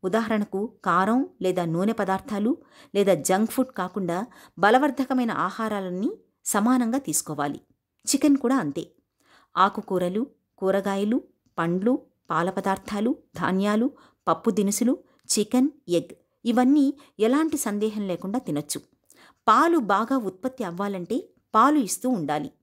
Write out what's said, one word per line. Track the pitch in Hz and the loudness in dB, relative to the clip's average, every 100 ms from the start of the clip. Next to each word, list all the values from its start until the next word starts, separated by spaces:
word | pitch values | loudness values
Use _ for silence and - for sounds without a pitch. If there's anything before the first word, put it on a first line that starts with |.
ఉదాహరణకు | 185 214 220 220 208 190 220 _ | 0 -2 0 -2 -2 -4 -6 _
కారం | 190 175 190 247 359 _ | 0 2 4 2 0 _
లేదా | 185 180 | -2 0
నూనె | 170 165 202 | 0 0 0
పదార్థాలు | 220 190 190 - 208 214 330 - - - | -2 -2 -2 -4 -2 0 -2 -6 -20 -6
లేదా | 190 202 | 0 2
జంక్ | 175 139 185 220 | 2 2 0 0
ఫుడ్ | - 254 | 0 -4
కాకుండా | - 190 214 180 170 233 - - - | -4 -8 -6 -4 -4 -6 -14 -20 0
బలవర్ధకమైన | 202 247 294 262 262 254 240 | 4 6 4 -2 -2 -2 -2
ఆహారాలన్నీ | 143 175 - 220 208 185 180 233 440 _ _ | -2 -4 -4 -4 -4 -6 -4 -6 -6 _ _
సమానంగా | - 208 220 254 233 262 | -4 0 2 2 2 -2
తీసుకోవాలి. | 277 151 - 147 147 - _ _ _ _ - | -2 -6 -4 -4 -4 -6 _ _ _ _ -4
చికెన్ | 277 302 277 | 2 4 4
కూడా | 240 262 | 2 0
అంతే. | 156 151 - _ _ _ _ _ _ - | 0 -6 -10 _ _ _ _ _ _ 0
ఆకుకూరలు, | 190 196 - 185 180 196 269 _ _ _ | 0 0 -4 -2 0 -2 -6 _ _ _
కూరగాయలు, | 190 196 196 196 208 254 - _ _ - | 0 0 0 -2 0 -2 -4 _ _ -4
పండ్లు, | 170 180 208 269 - _ _ | -2 0 0 -2 -4 _ _
పాల | 160 175 | -2 -2
పదార్థాలు, | 190 190 190 - 208 220 294 _ - | -2 -2 -4 -4 -4 -2 -4 _ -6
ధాన్యాలు, | 170 190 202 214 240 - _ _ - | -2 0 0 0 0 -4 _ _ -4
పప్పు | - - | 0 0
దినుసులు, | 202 196 208 240 311 _ _ - - | 0 0 0 0 -2 _ _ -4 -2
చికెన్, | 208 247 277 - - | 0 2 0 -2 -2
ఎగ్ | 170 170 - _ _ | -2 -2 -16 _ _
ఇవన్నీ | 226 233 247 302 269 294 - - | 0 2 4 4 2 0 -14 -2
ఎలాంటి | 220 277 320 302 | 2 2 0 -2
సందేహం | 226 208 214 214 202 | -4 -2 -4 -4 -6
లేకుండా | 175 190 233 | -6 -4 -6
తినొచ్చు. | 220 147 151 - _ _ _ _ - _ - | -4 -6 -6 -12 _ _ _ _ -20 _ 2
పాలు | 220 330 339 | 4 6 2
బాగా | 202 202 226 269 | 2 -2 0 -2
ఉత్పత్తి | 202 185 254 254 | -4 -8 -12 -8
అవ్వాలంటే | 196 175 202 196 175 247 - _ _ | -10 -6 -6 -6 -6 -6 -8 _ _
పాలు | 214 254 302 | 4 4 4
ఇస్తూ | 208 - 254 | 0 -4 -2
ఉండాలి. | 233 147 151 - _ | -2 0 -2 -4 _